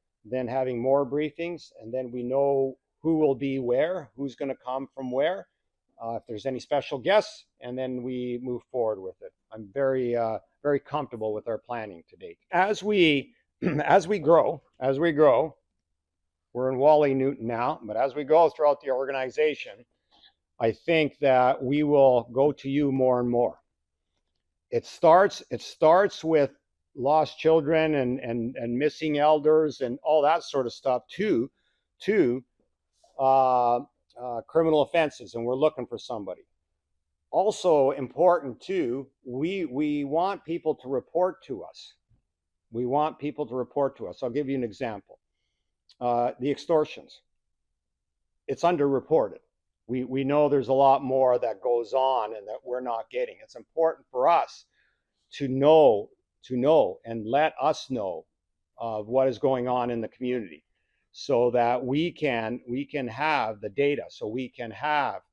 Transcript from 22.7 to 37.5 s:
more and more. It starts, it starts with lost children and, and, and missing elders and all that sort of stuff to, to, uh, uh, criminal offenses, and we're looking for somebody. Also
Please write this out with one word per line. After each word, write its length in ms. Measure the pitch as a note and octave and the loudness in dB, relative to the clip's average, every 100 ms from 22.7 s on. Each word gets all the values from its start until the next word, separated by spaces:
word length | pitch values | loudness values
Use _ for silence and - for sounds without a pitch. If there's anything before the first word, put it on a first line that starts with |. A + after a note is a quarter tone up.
| C#3+ C#3+ | -2 0
more 280 | C3 B2+ B2 | 2 2 2
and 100 | B2 | 0
more. 300 | A#2+ A#2 - _ _ _ _ _ _ _ _ _ _ - | 0 -2 -4 _ _ _ _ _ _ _ _ _ _ -6
It 140 | A#2+ - | -6 -6
starts, 580 | - E3+ F3 G3 - - | 2 6 8 6 0 -10
it 100 | A#2 | -12
starts 640 | - - D#3 F3+ G3+ - | -10 2 4 6 4 -2
with 280 | D#3+ D#3 C3+ - _ _ _ C3+ | 0 2 2 -2 _ _ _ -6
lost 420 | C3 D#3 - - | 0 2 0 0
children 580 | D#3+ E3 C#3+ D#3+ D#3 C#3+ | 2 2 4 2 2 0
and, 240 | B2 B2+ | 0 -2
and, 360 | A#2+ A#2+ A#2 C3 | -4 -4 -6 -6
and 200 | A#2+ A#2+ | -6 -2
missing 420 | D3 - D#3 D3 | -2 -2 -4 2
elders 640 | D3+ D#3 D3+ D#3 D3+ - | 4 4 4 4 2 -2
and 180 | B2 C3 | -6 -4
all 200 | D3+ D#3 | 0 2
that 200 | C#3+ E3 | 4 0
sort 220 | - C#3 A#2+ | -2 -4 -4
of 80 | |
stuff 300 | - C3+ B2+ _ - | -4 -2 -2 _ -6
to, 340 | G#3+ B2 C3+ _ _ _ _ _ | 0 0 -2 _ _ _ _ _
to, 440 | - G#3+ B2+ B2+ - _ _ _ _ _ _ - | -2 2 2 0 -8 _ _ _ _ _ _ -2
uh, 580 | C3+ C3+ C3 B2+ A#2+ A#2+ C#3+ _ _ - | 2 4 4 4 2 0 -4 _ _ -16
uh, 220 | B2 A#2 - | -10 -10 -2
criminal 340 | D#3+ D#3+ D#3 | 0 2 2
offenses, 540 | C3+ E3 D3+ - A2 A#2 | 2 0 0 -4 -12 -8
and 100 | A#2+ | -4
we're 100 | C3 | 0
looking 300 | D#3 C3+ A#2 | 0 0 -12
for 140 | A2 | -12
somebody. 420 | - A2+ F#2+ F2+ _ _ _ _ _ _ _ _ _ | -10 -10 -10 -14 _ _ _ _ _ _ _ _ _
Also 600 | D#3 G3+ | 0 0